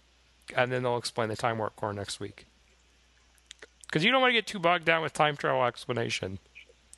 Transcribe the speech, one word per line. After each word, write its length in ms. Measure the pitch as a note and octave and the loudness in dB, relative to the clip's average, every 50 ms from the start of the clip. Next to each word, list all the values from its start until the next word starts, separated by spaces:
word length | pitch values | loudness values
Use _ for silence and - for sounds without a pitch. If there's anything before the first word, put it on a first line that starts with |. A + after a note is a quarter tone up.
| _ _ _ _ _ _ _ _ _ - - | _ _ _ _ _ _ _ _ _ -6 0
and 160 | C3 B2 B2 | 0 0 0
then 120 | B2+ B2+ B2+ | 0 -2 0
they'll 140 | B2 A#2+ A#2+ | 0 -2 -2
explain 300 | - - - B2 A2+ A2 | -4 -6 -4 -2 -2 -2
the 80 | G#2+ | -2
Time 220 | - - A#2+ A2+ A2 | -2 -2 -2 0 0
Warp 160 | G#2+ G#2 - | -4 -4 -6
Core 160 | - - G#2+ G2+ | -6 -6 -4 -4
next 280 | G2+ G2 - - - | -4 -6 -8 -8 -10
week. 260 | G2+ G2+ - - - _ _ _ _ _ _ _ _ _ _ _ _ _ _ _ _ _ _ _ _ - - - - - _ _ - - | -12 -12 -14 -16 -20 _ _ _ _ _ _ _ _ _ _ _ _ _ _ _ _ _ _ _ _ -20 -20 -20 -20 -20 _ _ -10 -4
'Cause 140 | - D#3 E3 | -2 2 2
you 60 | A3+ | 4
don't 100 | C4 C4 | 4 4
wanna 120 | C4 B3 B3 | 4 4 4
get 120 | A3+ G3+ | 2 0
too 120 | - - G3+ | -2 -4 0
bogged 260 | E3 E3+ F3 F3 D#3+ | 2 2 2 2 2
down 180 | E3 E3 E3 D#3+ | 2 2 2 0
with 100 | D3 - | -2 0
time 240 | - D#3 D3+ D3 | 2 2 2 2
travel 280 | C#3+ - D3 C3+ B2+ B2+ | 0 0 0 2 2 2
explanation, 760 | A#2+ - - - - B2 A#2 A#2 A#2 - - - F#2+ F#2+ F#2+ _ _ - - - _ - _ _ _ _ | 2 0 -2 -6 -4 -2 -2 -2 -2 -2 -4 -4 -6 -8 -10 _ _ -20 -20 -20 _ -20 _ _ _ _